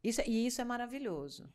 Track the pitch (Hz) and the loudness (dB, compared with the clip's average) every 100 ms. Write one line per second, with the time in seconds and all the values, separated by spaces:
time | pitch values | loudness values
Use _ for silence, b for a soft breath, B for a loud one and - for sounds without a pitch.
0 | 226 226 - 220 233 247 240 240 240 269 | 0 2 4 4 4 2 -2 -2 -2 -4
1 | 262 160 139 - - | -4 -2 -6 -10 -16